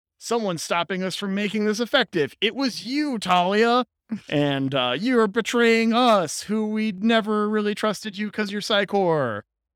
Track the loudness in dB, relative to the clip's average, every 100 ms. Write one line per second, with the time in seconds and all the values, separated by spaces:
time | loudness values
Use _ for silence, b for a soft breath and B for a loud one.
0 | _ _ -4 -2 -2 -4 -2 -2 -2 -2
1 | -4 -4 -4 -4 -2 0 0 -2 0 0
2 | 0 0 -2 -2 -4 -2 -4 -4 -6 -4
3 | -2 -2 2 2 4 2 4 2 -2 _
4 | _ -12 -4 -2 0 0 -2 0 0 -2
5 | 0 2 2 0 -2 2 4 4 2 4
6 | 4 4 2 -4 -4 -2 -2 -2 -2 0
7 | 2 2 2 0 0 0 0 0 -2 -2
8 | -6 -8 -6 -4 -4 -4 0 0 2 2
9 | 2 2 0 -4 -10 _ _